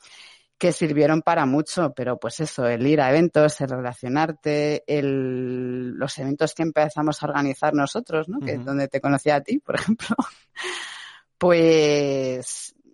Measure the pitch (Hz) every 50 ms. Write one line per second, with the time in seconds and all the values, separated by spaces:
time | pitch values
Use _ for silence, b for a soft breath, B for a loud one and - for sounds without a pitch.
0 | B B B B B B B B B B _ _ - 175 160 - 175 151 143 151
1 | 147 147 156 160 - 175 165 165 143 131 135 151 156 - - 185 165 139 - -
2 | 123 123 123 - - 117 - - 156 - - - 123 120 120 113 127 143 156 147
3 | 135 131 139 160 175 165 - 156 151 151 - - 139 131 131 127 127 123 120 -
4 | - 123 135 151 160 160 156 - - 151 147 147 147 147 151 - - - 147 147
5 | 139 139 135 135 131 127 127 127 127 123 127 123 127 123 123 127 127 123 - -
6 | 131 139 - 151 135 135 143 - 156 151 - - 165 165 - 151 151 147 - 151
7 | 151 156 147 - 151 147 143 143 143 139 131 - 151 151 147 147 139 - - 220
8 | 247 - 165 156 160 175 214 294 139 - 147 123 123 135 139 139 139 135 - 135
9 | - 139 139 135 - 151 147 143 - - 240 302 - - - - - - 226 -
10 | - - - - - - - _ _ _ B B B 370 359 B B B B B
11 | B B B B B _ _ _ 180 180 170 165 165 165 160 156 151 147 147 147
12 | 143 139 139 135 131 131 127 127 123 - - - - - - _ _ _